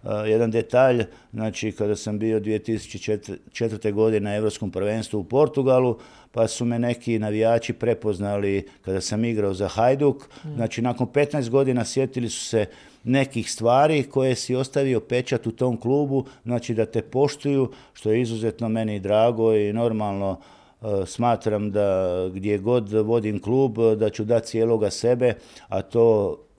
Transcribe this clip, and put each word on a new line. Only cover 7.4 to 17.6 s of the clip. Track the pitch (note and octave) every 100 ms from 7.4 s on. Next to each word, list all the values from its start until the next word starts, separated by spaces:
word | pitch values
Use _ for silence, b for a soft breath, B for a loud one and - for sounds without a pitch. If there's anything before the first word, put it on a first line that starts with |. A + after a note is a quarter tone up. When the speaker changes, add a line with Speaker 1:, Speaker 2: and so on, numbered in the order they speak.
| A2 A#2 -
Speaker 1:
prepoznali | - A#2 A2+ G#2+ F#2 G2+ G2+ G2+ G2 G2 B
kada | - F#2+
sam | - G#2+
igrao | A#2 A2 G2+
za | F#2 G2
Hajduk. | - A#2+ C3+ C#3+ C3+ - B
Speaker 2:
Mm. | D#3
Speaker 1:
Znači, | C#3+ A2+ -
nakon | B2 A#2+ E3
petnaest | C#3+ C#3+ D3 A#2+
godina | C3+ C3+ B2
sjetili | A2+ - C3 B2+ A#2
su | -
se | - A2+ G2+ B B B
nekih | A#2 C3+ C3+ A#2+ -
stvari | - A2+ B2+ D#3 D3+
koje | C#3 C3+ C3
si | B2 -
ostavio | B2+ C3 D3 C#3 A#2+
pečat | - B2 B2+ B2 A2+
u |
tom | A2 B2+ A#2
klubu, | A#2 C#3 C#3+ C3+ B B
znači, | A#2+ B2 -
da | A2+ G#2+
te | A#2+
poštuju, | - C3 C#3+ C#3+ C#3+ C#3